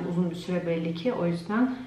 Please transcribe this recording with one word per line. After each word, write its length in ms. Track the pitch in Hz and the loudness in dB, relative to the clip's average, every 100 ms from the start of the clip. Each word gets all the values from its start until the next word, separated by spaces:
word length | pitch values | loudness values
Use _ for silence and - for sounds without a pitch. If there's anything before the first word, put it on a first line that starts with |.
| 170 | 0
uzun 200 | 175 175 | 0 0
bir 60 | 160 | -2
süre 300 | - 175 170 | -2 -2 0
belli 280 | 165 165 | 0 0
ki. 180 | 170 247 | -2 0
O 140 | 240 175 | 2 0
yüzden 480 | 170 - 220 254 - | 0 0 2 2 0